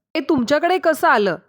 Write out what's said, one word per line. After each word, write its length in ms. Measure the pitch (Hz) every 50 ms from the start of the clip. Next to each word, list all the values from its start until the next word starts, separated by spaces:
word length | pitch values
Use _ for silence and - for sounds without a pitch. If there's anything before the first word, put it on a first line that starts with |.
| _ _ -
हे 40 | 311
तुमच्याकडे 580 | 277 - 339 269 240 196 285 302 311 339 370 370
कसं 300 | 370 339 311 269 - 330
आलं?" 280 | 285 226 208 196 165 - -